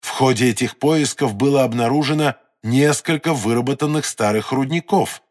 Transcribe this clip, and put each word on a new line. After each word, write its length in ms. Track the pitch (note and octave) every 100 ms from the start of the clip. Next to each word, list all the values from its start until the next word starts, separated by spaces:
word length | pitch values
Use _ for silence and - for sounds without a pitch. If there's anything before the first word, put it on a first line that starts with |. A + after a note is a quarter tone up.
В 80 | -
ходе 420 | - C3 A#2+ B2+
этих 260 | A2 B2 -
поисков 560 | C#3+ D#3 C#3+ - C3+
было 300 | G2+ C3+ C#3
обнаружено 720 | B2+ A#2 A#2+ C#3+ C#3+ D3+ D3 A#2+ _ _
несколько 720 | A2 B2+ D3 C#3+ - D#3+ E3+
выработанных 720 | D3 G#2 A#2 B2 C3+ D3+ D3+ C#3+
старых 460 | - G#2 G#2+ G#2+
рудников 720 | B2+ C3+ E3 - G3 A#2+ - _